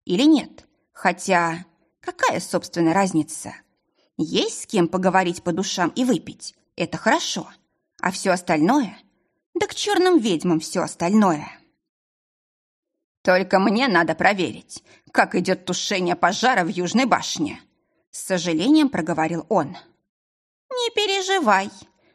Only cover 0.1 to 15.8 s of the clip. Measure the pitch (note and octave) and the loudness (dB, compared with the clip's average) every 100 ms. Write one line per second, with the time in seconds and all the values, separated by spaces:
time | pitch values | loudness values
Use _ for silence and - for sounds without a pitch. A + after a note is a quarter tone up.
0.1 | F3+ D4 D4+ - - - _ _ - G3 | 2 4 4 2 -12 -20 _ _ -4 -2
1.1 | F3+ - F3+ E3+ E3 F3+ _ _ _ - | -2 0 0 0 -4 -10 _ _ _ -12
2.1 | F4+ B4+ - - F3+ - - E3 F3 F#3+ | -2 -2 -2 -2 -6 -4 0 2 2 2
3.1 | E3 D3+ - - - _ _ _ _ _ | 0 -4 -6 -14 -18 _ _ _ _ _
4.1 | - D#3+ B3+ G4+ - - G#3+ E3+ F#3 F#3 | -8 -4 -2 -2 -6 -4 0 0 0 2
5.1 | F3+ F3+ F3 - E3+ G3 - E3+ - B3 | 2 0 -2 -4 -4 -4 -2 -2 0 0
6.1 | G#3 - - - - _ - F3 E3 - | 0 -4 -16 -18 -20 _ -8 -6 -4 0
7.1 | D4 - - - - _ _ _ _ - | 0 -2 -8 -10 -16 _ _ _ _ -6
8.1 | F#3 G3 F#3 - D#3+ D#3+ C#4+ A#3 - _ | -2 -2 -2 0 2 2 2 0 -6 _
9.1 | _ _ _ _ F4 G4+ - - G4+ F#4 | _ _ _ _ -6 -6 -4 -2 2 4
10.1 | F4 A3 - F3+ D#3+ - F#3 D3+ - F3 | 4 4 0 2 0 0 -4 -4 -2 2
11.1 | G#3+ G3+ D3+ D3+ - _ _ _ _ _ | 4 4 2 -4 -18 _ _ _ _ _
12.1 | _ _ _ _ _ _ _ _ _ _ | _ _ _ _ _ _ _ _ _ _
13.1 | _ - F#3 F#3 F#3+ F#3+ G3+ C4+ F3+ E3 | _ 2 2 4 2 4 2 2 2 0
14.1 | D#3+ F3+ G3+ D#3 - - - - - _ | 2 0 0 -2 -6 -16 -20 -20 -20 _
15.1 | - F#3+ F#3+ F3+ F#3 - F3+ | 0 0 0 -2 -2 -4 -6